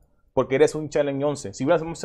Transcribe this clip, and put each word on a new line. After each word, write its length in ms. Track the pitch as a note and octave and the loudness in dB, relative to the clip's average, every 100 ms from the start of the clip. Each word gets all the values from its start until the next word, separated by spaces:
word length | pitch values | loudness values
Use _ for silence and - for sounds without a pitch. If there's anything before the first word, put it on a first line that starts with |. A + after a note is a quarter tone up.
| _ _ _ | _ _ _
porque 220 | - B2 C3+ | -2 0 4
eres 180 | D3+ | 4
un 160 | D3+ D3+ | 2 -4
challenge 340 | D#3 C#3+ C#3 | -2 -2 0
once. 300 | D3 C#3 G2 | -2 -2 -8
Si 100 | - | -4
hubieras 160 | C3+ E3+ | 2 2
un, 140 | E3 D#3+ | 0 -2